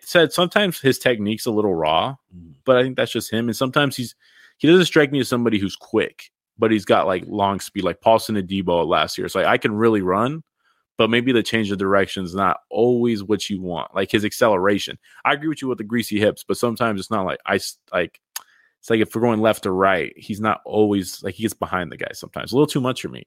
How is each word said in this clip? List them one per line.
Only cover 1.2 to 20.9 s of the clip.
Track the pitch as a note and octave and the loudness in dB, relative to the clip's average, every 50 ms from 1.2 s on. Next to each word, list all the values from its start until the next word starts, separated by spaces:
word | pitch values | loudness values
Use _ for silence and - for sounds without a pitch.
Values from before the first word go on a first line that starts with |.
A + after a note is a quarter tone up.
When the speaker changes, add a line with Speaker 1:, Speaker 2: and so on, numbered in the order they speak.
| G2+ G#2 A2 - - | -2 -4 -4 -4 -4
Speaker 1:
a | B2 | -2
little | G#2+ G#2+ G#2 G2+ F2 | -2 0 0 0 0
raw, | E2 D#2 D#2 D#2+ E2+ G#2+ C3 C3+ _ _ _ F#2 | 0 0 2 2 2 0 -2 -6 _ _ _ -20
Speaker 2:
Mm. | F2 E2+ E2 C#2 _ - | -20 -20 -20 -20 _ 0
Speaker 1:
but | C3+ B2+ | 2 4
I | B2 C3 | 4 4
think | C3 C3 | 0 -2
that's | C3 A#2+ - | -4 -4 -2
just | - A#2 - - A2 | -4 -6 -6 -4 -4
him. | A2+ A#2+ A#2 | -2 -2 -2
And | G#2+ | -2
sometimes | - C3+ C3 - D3+ C#3+ C3 - | -2 -4 0 0 0 0 0 -2
he's, | - A#2+ - - _ _ _ _ _ _ _ _ - | -6 -8 -10 -12 _ _ _ _ _ _ _ _ 0
he | C#3 | 4
doesn't | D#3 F3 F#3+ E3 | 6 6 6 6
strike | - - D#3+ D3 C3+ | 6 4 4 4 4
me | C#3+ C3+ | 2 -2
as | A#2 | 0
somebody | - B2+ A#2+ A#2 A2+ A2 | 0 0 0 2 2 2
who's | F#2+ G2+ F2+ - | 0 -2 -2 -6
quick, | _ - - A2 G#2+ - - _ - - - _ _ _ _ _ - | _ -12 -2 0 0 0 0 _ -18 -20 -20 _ _ _ _ _ 0
but | A2+ A2 | 2 2
he's | A2 G#2 - | 2 2 4
got, | - A2+ F#2+ D2 | 4 4 4 4
like, | F#2+ F#2 F2 F2 | 2 0 -2 -4
long | F2 G2 G2+ G2+ G2 G2 F#2 | -6 -2 0 0 0 0 -2
speed, | - - - G2+ F#2 | -8 -8 -8 -4 -4
like | F2 E2+ _ | -4 -4 _
Paulson | - A2+ A2+ G#2+ - - A2 | 4 4 4 4 2 -2 -4
Adebo | G2+ F#2 F2 G2 G2 F2 F2+ F2 E2+ D#2+ | -4 -4 -2 -4 -2 0 0 2 2 2
last | E2 F2+ D#2 D#2 - - | 2 2 0 0 -2 -4
year. | F#2 F#2 | -6 -8
It's | F2 - | -4 -2
like, | F#2+ D#2 | 0 2
I | F#2+ B2 | 2 2
can | B2+ - A#2 G#2 | 2 0 -2 0
really | G#2+ A#2 A2+ A2 G2+ F2+ | 2 2 4 4 2 2
run, | F2+ F#2 G#2 A#2 C3+ D#3+ D#3+ - _ _ _ _ _ _ _ _ _ _ - | 2 0 0 0 -2 -4 -8 -12 _ _ _ _ _ _ _ _ _ _ -2
but | A2+ A2 | 0 2
maybe | A#2 B2 A#2+ C3+ | 2 2 2 4
the | B2 A2 | 2 2
change | G2 - A#2 A2+ G#2+ G2 | 2 2 0 -2 0 0
of | G2+ F#2 | -2 -2
direction | G2 F#2+ G2+ G2 F#2+ - - G2 F#2 | 0 2 2 2 2 0 -4 -8 -8
is | E2+ F2+ | -6 -4
not | G2 F#2+ F2+ - - _ _ | 0 0 0 0 -2 _ _
always | - G#2+ A#2 B2 B2 A#2+ A#2+ A#2+ A2+ G2+ F#2+ | -2 0 2 2 2 2 0 0 0 -2 -2
what | G2+ G#2 F#2 - - | -2 -2 -2 -2 -6
you | G2+ F#2 | -6 -6
want, | F#2 F2+ E2+ D2+ - - - | -6 -6 -6 -6 -8 -6 -4
like | F#2+ G2 - | -4 -2 0
his | - G#2+ G#2 | 0 0 0
acceleration. | G2+ - - B2 A2 G2+ F2+ F#2 G2+ G#2 F#2 - - - - _ _ - - - | -2 0 2 2 2 2 2 2 0 0 0 -4 -8 -14 -16 _ _ -20 -4 -2
I | C3 C#3+ | -2 -2
agree | C#3 D3+ | -2 -2
with | D#3+ D3 - C3+ | -6 -6 -4 -6
you | |
with | B2+ A#2+ A2 | -6 -6 -6
the | G#2+ | -6
greasy | G#2 A#2+ A#2+ G#2+ - G#2+ G2+ | -4 -4 -4 -2 -2 -2 2
hips, | G#2+ G2+ - - - | 2 0 0 -2 -6
but | - F#2+ | -6 -4
sometimes | - B2 A#2+ A2 - A#2+ A2+ G#2 F#2+ | -2 -2 -4 -2 -2 -2 -2 -2 -4
it's | F2+ - | -6 -4
not | A2 G2+ F#2 | -4 -4 -2
like | E2+ C2+ - - | -4 -6 -6 -4
I | - G2 | -4 -4
s-, | F#2+ - - - _ _ - | -2 -4 -6 -14 _ _ -6
like, | F#2+ F2+ E2 - _ _ _ _ _ - _ _ _ _ _ _ _ _ | -4 -4 -4 -4 _ _ _ _ _ -18 _ _ _ _ _ _ _ _
it's | _ - | _ -2
like | A#2 A2 | 0 0
if | G#2 - - | 0 0 0
we're | A2+ | 0
going | A#2+ A#2+ A2 G#2+ | 2 2 2 4
left | A2 A2 G#2 - - | 2 2 2 0 -2
to | G2 | -2
right, | F#2 F#2 F#2+ G2 F#2+ E2+ C2+ - - | 0 2 4 2 2 2 -2 -6 -10
he's | - - - G2+ G2+ | -16 -10 -10 -8 -2
not | A2 G#2+ - - _ | -2 -2 -2 -2 _
always, | - G2+ G#2+ G#2+ G#2 | -2 2 2 4 4